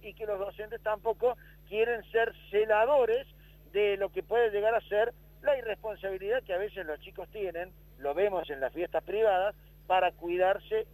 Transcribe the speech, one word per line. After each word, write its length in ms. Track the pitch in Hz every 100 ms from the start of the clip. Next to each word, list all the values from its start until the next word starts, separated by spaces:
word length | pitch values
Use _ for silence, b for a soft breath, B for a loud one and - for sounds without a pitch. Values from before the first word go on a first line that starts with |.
y 100 | 214
que 120 | 190 214
los 140 | 196
docentes 420 | 202 185 214 226
tampoco 540 | 214 208 226 214 240 B B B -
quieren 340 | 208 226 233 -
ser 220 | 226 226 - -
celadores 800 | 202 220 214 233 294 226 240 269 b b b -
de 240 | 202 208 196
lo 120 | 190
que 160 | 190
puede 260 | - 233 233
llegar 240 | 202 214
a 60 | 233
ser 340 | - 208 233 - - -
la 140 | 277 269
irresponsabilidad 880 | 226 196 220 202 196 190 196 254
que 100 | -
a 60 | 180
veces 260 | 208 196
los 140 | 160 147
chicos 300 | 160 175 170
tienen, 400 | 214 190 165 185 - - -
lo 140 | 143
vemos 380 | 151 202 185 160
en 80 | 139
las 140 | 135
fiestas 320 | 156 170 160
privadas, 500 | - 403 453 185 202 b b - -
para 260 | 185 180
cuidarse 720 | - 170 175 185 196 151 220 220